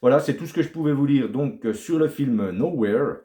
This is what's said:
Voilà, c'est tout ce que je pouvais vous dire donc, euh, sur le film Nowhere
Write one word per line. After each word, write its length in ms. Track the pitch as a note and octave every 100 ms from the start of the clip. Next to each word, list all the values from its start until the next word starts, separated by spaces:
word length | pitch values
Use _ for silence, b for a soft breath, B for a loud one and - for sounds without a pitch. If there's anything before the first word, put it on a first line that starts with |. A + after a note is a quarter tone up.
Voilà, 200 | B2 C#3
c'est 160 | D3 C#3
tout 100 | E3
ce 60 |
que 100 | -
je 60 | D3+
pouvais 240 | D#3+ D3+
vous 140 | C#3+ C#3
dire 240 | C#3+ A2+
donc, 340 | A2+ C#3+ - A2+
euh, 60 |
sur 260 | G#2+ - E3
le 100 | D#3
film 420 | D3+ C#3 A2+ G2
Nowhere 680 | F#2 D3 D#3+ G#2+ G#2+ C#3+ -